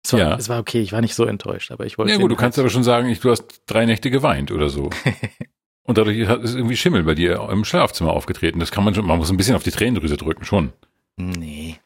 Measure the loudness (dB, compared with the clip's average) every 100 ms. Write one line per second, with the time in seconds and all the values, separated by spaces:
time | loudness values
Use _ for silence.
0 | 2 2 2 0 -4 -6 -2 -2 -2 0
1 | -2 0 -2 -2 -8 -8 -10 -10 -8 -2
2 | 0 2 2 2 0 2 2 4 4 4
3 | 2 2 2 2 -2 -20 -2 2 2 2
4 | 0 0 2 0 -2 -2 -2 -2 -6 -2
5 | -4 -4 -10 _ -18 _ _ _ 0 2
6 | 2 2 0 0 0 -2 -2 0 2 2
7 | 2 2 2 0 -2 -2 0 0 0 0
8 | 0 0 -4 -2 -2 -2 -4 0 2 2
9 | 0 0 2 0 2 2 0 -2 0 0
10 | -2 -2 -4 -6 -2 0 0 -8 _ _
11 | _ -10 -8 -6 -10 -12 -12 -14